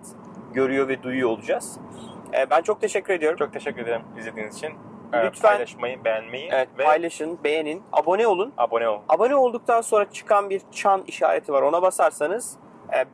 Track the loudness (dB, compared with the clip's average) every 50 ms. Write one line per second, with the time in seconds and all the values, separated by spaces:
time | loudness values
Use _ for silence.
0 | -8 -14 -20 -20 -20 -18 -18 -18 -16 -6 -2 0 0 2 2 0 0 0 -2 -4
1 | -4 -4 -2 0 0 0 0 -2 -2 -4 -4 -4 -4 -8 -12 -14 -16 -16 -16 -16
2 | -16 -16 -18 -18 -10 -4 -2 0 2 4 2 2 2 2 0 0 -2 -2 0 -2
3 | 0 0 0 2 2 0 0 0 -2 -4 -4 -6 -8 -8 -8 -6 -4 -4 -4 -4
4 | -6 -8 -14 -12 -12 -10 -10 -10 -10 -10 -10 -10 -10 -10 -12 -14 -18 -18 -18 -18
5 | -10 -4 0 0 0 0 0 4 4 4 6 4 2 -4 -8 -8 -6 -6 -6 -4
6 | -2 -2 -2 -2 -4 -6 -10 -10 -6 -2 0 0 0 0 -2 0 4 4 4 4
7 | 2 -2 -4 -6 -6 -8 -6 -4 -2 0 0 0 -2 -4 -6 -8 -8 -2 0 0
8 | 2 2 2 4 4 4 2 2 0 -2 -2 0 0 0 2 2 2 0 0 -2
9 | 0 0 2 2 4 4 4 4 4 2 0 -2 -2 0 0 0 2 2 2 2
10 | 2 0 -4 -10 -2 2 2 2 2 0 -4 -6 -6 -10 -10 -2 2 2 2 2
11 | 0 -4 -4 0 2 2 2 2 0 0 2 2 4 4 4 4 2 2 2 4
12 | 2 2 2 2 0 -2 -2 -4 -6 -8 -14 -16 -20 -20 -20 -20 -10 -4 -2 -2
13 | -2 -2